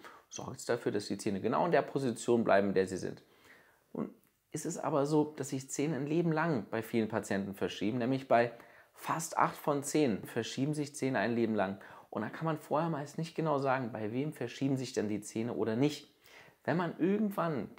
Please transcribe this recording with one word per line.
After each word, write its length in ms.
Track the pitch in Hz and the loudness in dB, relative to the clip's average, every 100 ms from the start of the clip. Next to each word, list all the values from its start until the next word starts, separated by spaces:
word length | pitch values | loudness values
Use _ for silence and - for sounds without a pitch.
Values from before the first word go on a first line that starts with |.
| - - _ | -16 -20 _
sorgt's 360 | - - 131 - | -12 -10 -8 -4
dafür, 240 | 120 127 | -2 0
dass 160 | 110 - | -2 -2
die 120 | 98 | -4
Zähne 220 | 110 95 | -2 -2
genau 240 | 110 147 | 0 2
in 80 | 175 | 4
der 100 | 151 | 4
Position 600 | 135 147 135 117 - 120 | 2 0 0 0 2 4
bleiben, 260 | 101 98 101 | 6 6 6
in 60 | |
der 140 | 95 95 | 2 2
sie 80 | 92 | -2
sind. 260 | 98 - - _ - - - _ _ | -6 -10 -18 _ -20 -20 -20 _ _
Nun 180 | - - - _ _ _ | -8 -8 -10 _ _ _
ist 120 | 151 165 | -8 -6
es 120 | 170 | -4
aber 260 | 139 151 | 0 2
so, 300 | 143 151 151 151 | 4 4 2 -2
dass 120 | 135 | -6
sich 200 | 135 131 | -6 -6
Zähne 280 | - 147 131 | -2 -2 -2
ein 100 | 143 | 0
Leben 240 | 160 170 | 0 2
lang 360 | 156 165 131 98 | 2 2 0 -2
bei 100 | 110 | -4
vielen 280 | - 117 107 | -2 0 0
Patienten 460 | 113 - 98 98 | 0 0 -2 -2
verschieben, 440 | 95 92 - 101 127 | -2 -4 -2 -2 0
nämlich 300 | 120 131 - | 0 0 4
bei 240 | 120 120 - - - - | 4 4 -2 -18 -20 -20
fast 440 | - - 156 165 - | -8 -4 -4 -2 2
acht 200 | 165 - | 0 2
von 260 | - 143 | -2 0
zehn 420 | 139 156 143 92 - | 2 2 4 2 -2
verschieben 480 | 120 110 - 135 | -4 -4 -2 -2
sich 200 | 151 139 | -2 -4
Zähne 240 | - 135 123 | -2 0 2
ein 160 | 107 | 2
Leben 220 | 120 110 107 | 2 2 2
lang. 240 | 95 98 - - - | 0 -2 -10 -20 -8
Und 140 | - | -6
da 60 | 110 | -6
kann 160 | - | -4
man 140 | 160 151 | -4 -4
vorher 300 | - 147 165 | -2 0 0
meist 300 | 147 143 - | -2 -6 -8
nicht 160 | 165 | -6
genau 240 | - 160 143 | -2 2 2
sagen, 320 | 135 131 120 | 2 2 0
bei 200 | 110 107 | -4 -4
wem 200 | 123 151 | -2 -2
verschieben 440 | 151 120 - 139 135 | -4 -8 -2 0 0
sich 160 | 123 | 0
denn 160 | 104 104 | -2 0
die 120 | 104 | -2
Zähne 340 | - 113 117 | -4 -4 -2
oder 200 | 95 113 | 0 0
nicht. 400 | 113 147 147 - _ - - - _ | 2 2 0 -10 _ -20 -20 -20 _
Wenn 140 | - 165 | -2 0
man 200 | 170 - | 0 0
irgendwann 680 | 170 208 208 196 165 135 - | 2 4 2 0 0 -2 -4